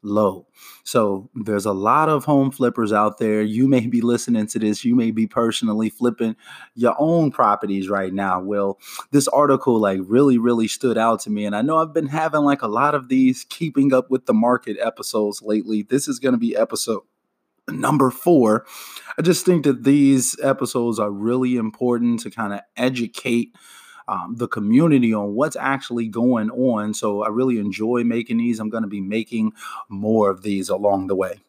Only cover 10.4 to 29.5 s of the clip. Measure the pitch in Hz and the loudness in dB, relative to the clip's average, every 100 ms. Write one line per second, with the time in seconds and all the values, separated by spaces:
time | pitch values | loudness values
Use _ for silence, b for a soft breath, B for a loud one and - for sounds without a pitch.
10.4 | 117 117 113 - 127 110 113 110 - 104 | 2 2 0 -2 -2 0 0 0 -2 -4
11.4 | 104 104 131 160 160 156 147 151 160 151 | -4 -2 0 0 0 -2 -2 -2 -2 2
12.4 | 147 143 117 107 143 147 127 131 131 127 | 2 0 -2 0 0 0 0 2 2 2
13.4 | - - 165 139 139 127 127 127 - 113 | -8 -8 -4 0 2 2 2 -4 0 2
14.4 | 117 123 - 101 113 - - 113 104 101 | 4 0 -2 -6 -6 -6 -6 -2 -2 -4
15.4 | 107 107 101 107 104 135 135 123 131 123 | -4 -4 -2 -6 -2 -2 -2 -4 0 0
16.4 | 117 104 113 110 - 104 _ _ _ _ | 0 0 -2 -2 -4 -6 _ _ _ _
17.4 | _ _ - - - 135 127 - - 165 | _ _ -12 -4 0 2 2 2 4 6
18.4 | 113 107 - B B B B - 165 165 | 6 2 -2 B B B B -2 0 2
19.4 | - 175 143 123 123 147 139 135 117 - | 4 2 2 2 4 6 6 4 2 -2
20.4 | 135 135 123 127 117 110 104 101 110 123 | 0 0 -2 -2 -2 -2 -2 -2 -2 0
21.4 | 127 123 110 - 123 120 120 117 113 107 | 0 0 -2 -2 0 2 2 0 -6 -6
22.4 | 107 101 - - 127 127 113 - 127 120 | -6 -6 -12 -2 -2 -2 -6 -6 -2 -2
23.4 | 117 _ B B B B - 98 87 117 | -2 _ B B B B -8 -6 -6 -6
24.4 | 123 - 104 120 170 143 117 110 101 104 | -6 -4 2 4 6 4 4 0 -2 -2
25.4 | 151 151 139 139 - 120 113 107 123 123 | -2 -2 -4 -4 -4 -6 -4 0 2 2
26.4 | 110 123 127 110 107 104 110 101 107 110 | -2 0 0 0 -2 -4 -2 -2 -2 0
27.4 | 131 120 101 95 110 123 117 117 117 117 | 0 0 -2 -4 -2 0 0 -2 -2 -2
28.4 | 117 110 107 113 107 101 95 110 110 117 | -2 -2 -4 -6 -6 -6 -4 -4 -4 -2
29.4 | 110 | -4